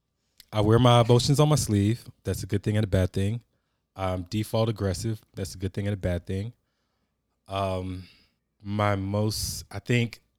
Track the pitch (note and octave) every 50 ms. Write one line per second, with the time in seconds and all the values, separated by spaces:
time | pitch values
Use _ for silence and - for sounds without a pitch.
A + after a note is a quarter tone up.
0 | _ _ _ _ _ _ _ - - _ - G#2+ G#2 G#2+ A2 A#2 B2+ B2 A#2+ A#2+
1 | A#2 A2+ B2 A#2+ A#2+ - C#3+ C3 D3+ D3+ D3+ C3 G#2+ - G#2+ G2+ G2+ G#2 A2+ A2+
2 | - - - _ - - F#2 - - F#2+ - G2+ - A2 G#2+ A2 A2 G2 F2+ F#2+
3 | F#2 F2+ - F#2+ F#2+ G2+ A2+ A#2+ - _ _ _ _ _ _ _ _ _ - -
4 | F#2+ F#2 F#2 F#2 F#2 - - G#2+ G#2+ - - A2+ A2+ A2 A2 - G2+ G2 F2+ -
5 | G#2 A2+ A2 G#2+ _ _ - - G2 E2+ - F#2 G2 F#2+ - - G2+ G2+ G#2 G2
6 | - F#2 - G2+ - - F#2+ F#2+ G2+ A2+ - _ _ _ _ _ _ _ _ _
7 | _ _ _ _ _ _ _ _ _ - G2 G2 G2 F#2+ F#2 F#2 F#2 F#2+ F#2 F#2
8 | F2+ - - _ _ _ _ _ _ _ _ _ - G2+ G2+ G#2 G#2 G#2 G2+ G2
9 | F#2+ G2 G2+ G#2 G#2+ A2 G#2+ - - - - - - - - G2+ - - B2 A#2+
10 | A#2 A2+ - - _ _ _